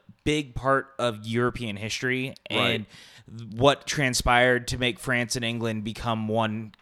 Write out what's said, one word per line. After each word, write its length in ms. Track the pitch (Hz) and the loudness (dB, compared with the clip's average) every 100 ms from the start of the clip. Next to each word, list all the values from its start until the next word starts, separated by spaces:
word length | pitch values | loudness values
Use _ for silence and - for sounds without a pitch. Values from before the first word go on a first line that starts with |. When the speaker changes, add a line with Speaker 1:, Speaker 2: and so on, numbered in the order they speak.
| _ - | _ -6
Speaker 1:
big 320 | - 151 139 113 | 0 0 -2 -2
part 320 | 127 135 - - | 2 2 0 -2
of 260 | 120 107 110 | -2 -2 -2
European 500 | 113 123 113 117 98 | 0 2 0 -6 -6
history 580 | 110 - 127 127 131 - - | -6 -4 -2 -2 -4 -10 -4
Speaker 2:
Right. 60 | 120 | 0
Speaker 1:
and 280 | 120 113 104 - - - - 110 113 113 | 0 0 -6 -14 -20 -20 -18 -14 -10 2
what 260 | 139 135 - | 4 4 -2
transpired 840 | - 131 120 127 123 123 123 117 | -2 0 0 4 6 6 4 0
to 80 | 127 | -2
make 180 | 123 - | -2 -2
France 360 | - 120 120 131 | -2 -2 0 -2
and 100 | 117 | -4
England 380 | 117 113 110 | -2 -2 -2
become 440 | 104 104 120 110 110 | -4 -4 -4 -2 0
one, 440 | 113 110 107 110 - | 0 0 -2 -8 -10